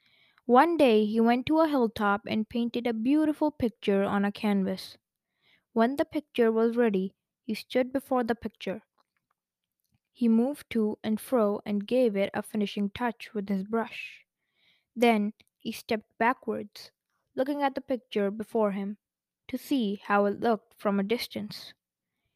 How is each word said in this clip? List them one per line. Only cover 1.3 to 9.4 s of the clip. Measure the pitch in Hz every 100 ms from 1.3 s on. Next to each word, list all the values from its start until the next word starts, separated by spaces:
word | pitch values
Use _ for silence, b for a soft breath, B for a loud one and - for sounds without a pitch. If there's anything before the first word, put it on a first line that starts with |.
| 247 254
to | 311
a | 320
hilltop | 285 226 - 208 202 214
and | 214 214
painted | 240 240 240 240
a |
beautiful | 220 233 294 311 294 302
picture | - 240 - - 196
on | 196 202
a | 202
canvas. | - 214 196 185 190 - - _ _ _ _ _ _ _
When | 226 233 277
the |
picture | 320 311 - - 226
was | 220 233 233
ready, | 240 196 190 - _ _
he | -
stood | 214 - 254 254
before | 269 - 254
the | 240
picture. | 233 214 - - 180 - _ _ _ _ _